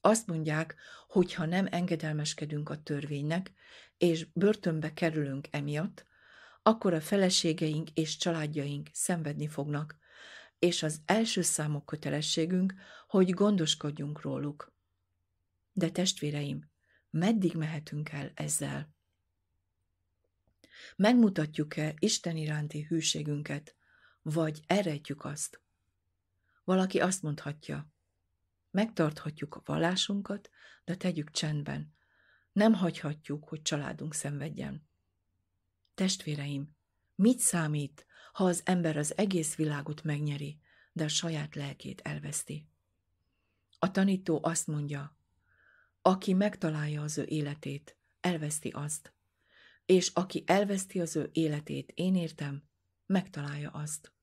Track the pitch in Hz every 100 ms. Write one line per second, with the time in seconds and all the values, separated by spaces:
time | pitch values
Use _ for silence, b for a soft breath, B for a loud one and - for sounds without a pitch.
0 | 185 226 - 165 156 151 160 - B B
1 | B 196 180 - 160 180 196 170 180 165
2 | 156 151 151 - 151 151 151 147 - 143
3 | 147 143 147 170 190 B B B B _
4 | 175 160 160 - 196 214 180 160 156 156
5 | 170 156 147 135 - 151 143 147 196 -
6 | - B B B B B - 226 202 170
7 | 170 202 190 185 170 160 156 151 160 -
8 | 156 - 180 165 151 151 143 143 151 -
9 | - 175 151 147 151 151 143 147 151 -
10 | B B B B B _ 175 170 156 156
11 | - 202 226 - 170 - 151 147 - 147
12 | 147 143 151 - 160 185 190 - B B
13 | B 190 185 180 202 202 156 - 147 147
14 | 147 147 143 135 143 147 - _ _ _
15 | _ _ _ _ _ _ _ - 165 160
16 | 190 - 147 147 143 147 - _ _ _
17 | _ 156 180 233 185 165 156 160 151 151
18 | 151 147 143 - 151 147 139 139 151 _
19 | _ _ _ _ _ _ _ _ _ _
20 | _ _ _ _ _ _ B B B B
21 | 196 247 220 190 151 151 151 - 151 156
22 | 214 - 175 160 151 151 151 151 151 165
23 | 151 156 147 147 147 143 - _ b b
24 | b b 160 156 156 156 - 196 196 147
25 | - 139 135 147 - - _ _ _ _
26 | _ _ _ _ _ _ - 185 185 -
27 | 185 185 156 147 - 151 - 147 147 _
28 | _ _ _ _ _ _ _ 190 226 -
29 | 156 151 - 151 151 - - 151 165 185
30 | - 202 196 208 - B B B - 170
31 | 185 160 151 - 160 151 147 143 151 b
32 | b b b b b - 214 208 180 156
33 | 151 151 - 147 - 156 156 151 139 -
34 | 151 151 143 143 151 147 143 135 _ _
35 | _ _ _ _ _ _ _ _ _ -
36 | 190 190 - 147 143 143 143 _ _ _
37 | _ - 202 247 - 175 156 151 143 -
38 | - B B - 185 175 - 185 165 147
39 | 151 - 190 185 156 - 151 147 147 151
40 | 156 147 147 143 143 151 b b b -
41 | 156 - 170 160 151 151 139 139 135 -
42 | - 151 147 147 - 151 - _ _ _
43 | _ _ _ _ _ _ _ _ 185 190
44 | 196 190 185 156 160 165 - 151 143 143
45 | 143 _ _ _ b b b b b _
46 | 180 190 196 185 208 - 165 156 151 151
47 | 151 151 - 156 143 147 139 139 - -
48 | _ _ 180 170 151 151 - - 147 -
49 | - _ _ _ b b b b - 185
50 | 175 - 190 - - 190 202 190 - 190
51 | 170 160 151 - 160 147 151 139 139 -
52 | 180 185 165 151 143 139 _ _ _ _
53 | _ 190 185 - 143 147 147 - 151 -
54 | - _